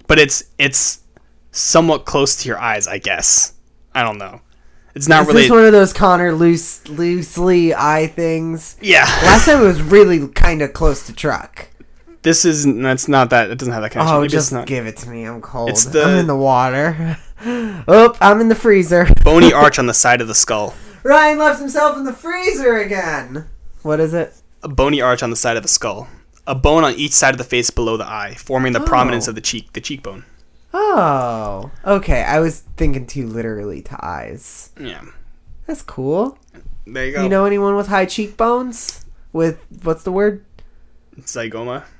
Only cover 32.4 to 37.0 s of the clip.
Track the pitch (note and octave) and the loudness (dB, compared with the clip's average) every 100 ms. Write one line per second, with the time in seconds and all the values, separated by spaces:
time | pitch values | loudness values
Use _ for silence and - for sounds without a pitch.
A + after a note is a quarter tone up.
32.4 | E3 D#3 - - D#3 C3+ A#2+ C#3+ A#2 A2+ | -2 -4 -12 -4 -2 -2 -6 -10 -10 -8
33.4 | A2+ G#2+ G#2 D#2 - - D#2 D#2 A1 - | -8 -8 -10 -12 -14 -14 -12 -12 -12 -14
34.4 | - - - - C3 E2 - - - - | -14 -14 -16 -18 -16 -16 -20 -20 -20 -20
35.4 | - - - D4+ - - C3 E3 B3+ - | -20 -18 -12 -12 -12 -10 -4 -2 -4 -6
36.4 | _ - - - - B2+ | _ -20 -14 -14 -12 -8